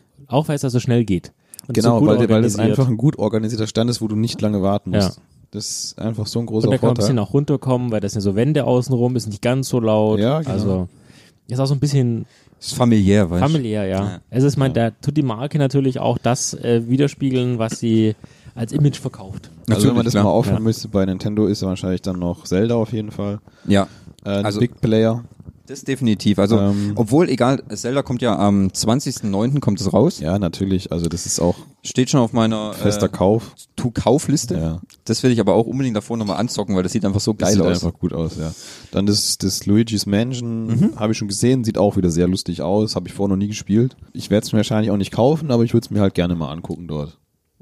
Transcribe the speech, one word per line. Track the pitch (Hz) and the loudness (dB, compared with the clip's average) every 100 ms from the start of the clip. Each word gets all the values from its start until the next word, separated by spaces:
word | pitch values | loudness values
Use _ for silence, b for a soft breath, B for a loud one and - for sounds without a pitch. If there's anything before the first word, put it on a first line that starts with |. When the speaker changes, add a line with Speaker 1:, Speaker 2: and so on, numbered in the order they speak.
| - _ 139 | -14 _ -4
Speaker 1:
Auch | 131 156 | -2 0
weil | 143 | -2
es | |
da | 135 | -2
so | 120 | 0
schnell | 127 120 | 2 0
geht. | 107 87 - B B B - | 2 -2 -4 B B B -4
Und | |
Speaker 2:
Genau, | 117 117 | 0 2
Speaker 1:
so | 117 | 4
gut | - | 4
Speaker 2:
weil | 107 | 4
der, | 113 | 4
weil | 110 | 4
das | 113 | 2
Speaker 1:
organisiert. | 104 113 107 | 2 2 2
Speaker 2:
einfach | 127 | 2
ein | 113 | 2
gut | 143 - | 0 0
organisierter | 107 110 110 113 107 | 0 -2 -2 -4 -4
Stand | 117 120 | -2 -2
ist, | 110 | -2
wo | 107 | -2
du | 107 | 0
nicht | 113 - | -2 -2
lange | 107 104 | 0 0
warten | 98 101 92 | 0 -2 -2
musst. | 104 92 - | 0 0 -4
Speaker 1:
Ja. | _ _ _ | _ _ _
Speaker 2:
Das | 104 - - | -12 -10 -8
ist | - - | -10 -8
einfach | 107 107 107 | -6 -4 -4
so | 117 | -4
ein | 113 | -2
großer | 107 113 | 0 2
Speaker 1:
Und | |
da | 123 | 2
kann | 117 | 2
man | |
ein | 120 | 2
Speaker 2:
Vorteil. | 101 | 2
Speaker 1:
bisschen | 120 | 2
auch | 101 | 2
runterkommen, | 143 147 139 131 123 123 | 0 2 0 0 0 0
weil | 107 | -2
das | 98 | -2
sind | 110 | -2
so | 98 | 0
Wände | 98 131 151 | 2 2 2
außenrum, | 120 123 123 123 123 123 | 2 2 2 2 2 0
ist | 107 | -4
nicht | 101 | -4
ganz | 120 131 127 | 0 0 0
so | 127 | 0
laut. | 110 107 107 104 | 2 4 4 4
Speaker 2:
Ja, | 113 156 | 2 0
genau. | 139 | -2
Speaker 1:
Also | 98 104 92 90 b b b b _ - | -2 0 -2 -4 b b b b _ -6
ist | 123 | -2
auch | 135 | 0
so | |
ein | 139 | 0
bisschen | 147 135 120 113 - b b _ | 0 2 2 -2 -6 b b _
Speaker 3:
Ist | - | -10
familiär, | - 120 110 98 104 87 | 0 4 6 6 4 4
weißt | 87 | 2
du? | 139 | 2
Speaker 1:
familiär, | 156 117 107 95 | 0 -2 -2 -2
ja. | 95 | -2
Speaker 3:
Ja. | 98 90 - | -2 -6 -6
Speaker 1:
Also | 113 139 | 0 2
ich | 139 | 2
meine, | 135 | 0
Speaker 2:
Ja. | - 113 | 0 -2
Speaker 1:
da | - | -2
tut | - 147 | -4 -2
die | |
Marke | 135 110 143 151 | -2 -4 -4 0
natürlich | 135 139 135 123 | 0 2 0 0
auch | 120 117 | -2 0
das, | 113 117 - | 0 0 -4
äh, | 135 117 117 117 | -4 0 0 2
widerspiegeln, | 131 139 - 139 127 123 120 | 2 2 0 -2 0 0 -2
was | 110 - | -4 -2
sie | 117 110 110 104 B B B | 2 4 2 0 B B B
als | - 117 | -10 -4
Image | 151 143 - | 2 2 0
verkauft. | 131 - 95 101 - - - | -6 -10 -14 -16 -16 -10 -2
Speaker 2:
Also | 110 135 | 2 4
wenn | |
man | 120 | 4
Speaker 3:
Natürlich, | |
Speaker 2:
das | 117 | 2
Speaker 3:
klar. | 101 | 2
Speaker 2:
mal | 101 | 4
aufhören | 95 - 113 | 4 2 0
Speaker 1:
Ja. | |
Speaker 2:
müsste | 110 110 107 | 0 -2 -2
bei | 104 95 | -2 0
Nintendo, | 92 110 104 101 | -2 -2 0 0
ist | 101 | 0
ja | 95 | -4
wahrscheinlich | 92 92 90 | -4 -4 -4
dann | 98 90 | -4 -4
noch | 87 85 | -4 -6
Zelda | - 92 113 | -4 0 0
auf | 117 104 | 0 -2
jeden | 110 107 | -4 -8
Fall. | - 101 104 - B - | -6 -6 -8 -12 B 0
Speaker 3:
Ja. | 98 95 B B - 101 | 2 0 B B -14 -4
Speaker 2:
Äh, | |
ein | 101 | -2
Speaker 3:
Also | 104 101 | -2 0
Speaker 2:
Big | 120 - | -2 0
Player. | 117 110 110 117 117 - - - - | 0 4 2 0 -8 -20 -20 -20 -18
Speaker 3:
das | 139 | -12
definitiv. | - 131 120 101 107 98 | -8 -2 0 2 2 2
Also, | 101 110 | 4 4
Speaker 2:
Ähm. | 101 101 101 107 | 2 0 -2 -2
Speaker 3:
obwohl, | 107 147 180 | 2 2 2
egal, | 131 123 135 - | 2 2 0 -4
Zelda | 104 117 135 | -8 -4 -4
kommt | - 123 | -2 -2
ja | 120 85 | 0 2
am | 101 101 95 | 2 2 2
zwanzigsten | - 110 131 139 - 107 | 0 0 0 -2 -6 -4
neunten | 98 120 139 | -2 0 -2
kommt | 120 101 | -2 -4
es | 95 | 0
raus. | 101 151 - | 2 2 0
Speaker 2:
Ja, | 76 101 | -2 -2
natürlich. | 87 - 95 92 - | -2 -2 -2 -2 -2
Also | 85 85 | -4 -4
das | 85 - | -4 -4
ist | - | 0
auch | 85 - - _ | 0 -2 -8 _
Speaker 3:
Steht | - - 127 | -6 -2 0
schon | 143 | 2
auf | 113 | 2
meiner, | 120 113 110 107 | 0 0 -2 -6
Speaker 2:
fester | - 104 104 95 | -4 -2 0 -2
Speaker 3:
äh, | |
Speaker 2:
Kauf. | - 92 113 - - - - | 2 2 2 -2 -16 -16 -6
Speaker 3:
To-Kauf-Liste. | 127 - 107 139 - 139 - 87 | -4 0 2 2 2 -2 -2 -2
Speaker 2:
Ja. | 80 82 - _ | -2 -4 -10 _
Speaker 3:
Das | - 110 | -4 0
will | 127 | 2
ich | 117 | 4
aber | 98 | 4
auch | 95 113 | 2 2
unbedingt | 131 131 104 | -2 -2 -2
davor | - 117 | -4 -4
nochmal | 104 82 | -4 -2
anzocken, | 123 - 98 | -4 -4 -2
weil | 95 | 0
das | 90 | 0
sieht | 110 | -2
einfach | 98 101 | 0 0
so | - | -2
Speaker 2:
Das | 107 90 | 0 2
Speaker 3:
geil | 101 | 2
Speaker 2:
sieht | |
Speaker 3:
aus. | 87 87 | 2 0
Speaker 2:
einfach | 87 - | -2 -4
gut | 87 | -4
aus, | 78 80 - | -4 -6 -6
ja. | 80 - B B B | -8 -10 B B B
Dann | 98 101 | -2 0
das, | 107 - - | 0 -2 -2
das | 98 - 101 | -4 -2 2
Luigi's | 104 113 104 104 | 2 2 -2 0
Mansion | 101 120 123 117 113 113 | 0 -2 -4 -6 -6 -2
Speaker 3:
Mhm. | 110 202 - | 0 0 0
Speaker 2:
habe | 107 | -2
ich | 107 | -2
schon | 101 | -4
gesehen, | 95 120 131 | 0 2 2
sieht | 110 - | 0 2
auch | 101 98 | 2 2
wieder | 90 | 2
sehr | 82 90 | 2 2
lustig | 95 - 85 | 0 -4 -6
aus, | 78 104 104 101 | -2 0 0 -4
habe | 87 | -8
ich | |
vorher | - 98 95 | -4 -2 0
noch | |
nie | 104 | -2
gespielt. | 107 - 104 127 - - | -6 0 2 2 -2 -16
Ich | - - | -12 0
werd's | 107 - | 0 2
mir | 107 | 0
wahrscheinlich | 104 110 110 | 0 0 0
auch | 101 | -2
nicht | 95 | -2
kaufen, | - 127 160 151 | 2 2 2 0
aber | 117 | 2
ich | 117 | 2
würd's | 117 - | 2 0
mir | 104 | 0
halt | 98 | 0
gerne | - 87 | 0 -2
mal | 85 71 | -2 -6
angucken | 80 - 82 85 | -8 -10 -10 -8
dort. | 78 73 - _ _ _ _ | -8 -8 -12 _ _ _ _